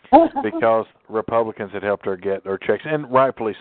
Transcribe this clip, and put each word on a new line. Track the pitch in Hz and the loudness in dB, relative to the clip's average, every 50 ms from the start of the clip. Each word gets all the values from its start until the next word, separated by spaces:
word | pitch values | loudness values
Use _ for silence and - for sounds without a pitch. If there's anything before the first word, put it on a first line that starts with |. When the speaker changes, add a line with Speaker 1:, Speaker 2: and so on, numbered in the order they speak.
| _ - | _ 4
Speaker 1:
<laughs> | - 311 330 - - 269 | 4 6 6 4 0 -4
Speaker 2:
because | 262 - - 330 117 113 113 113 104 - _ _ _ - | -4 -4 -2 0 2 2 2 2 0 -4 _ _ _ -8
Republicans | 104 110 101 - 117 117 117 110 104 - 107 95 | -6 -6 -4 -2 0 0 0 -2 -4 -10 -10 -10
had | 101 98 | -8 -6
helped | 95 104 101 - - | -2 -2 -2 -2 -4
her | 101 95 | -6 -6
get | 90 92 101 98 92 - | -4 -4 -4 -4 -4 -4
her | 95 98 | -6 -6
checks, | 92 - - 107 101 - | -4 -2 -2 -2 -2 -2
and | 156 156 151 147 120 | -4 -4 -4 -2 0
rightfully | 127 131 135 131 - - 117 110 98 - | 2 4 4 2 0 -4 -6 -6 -6 -4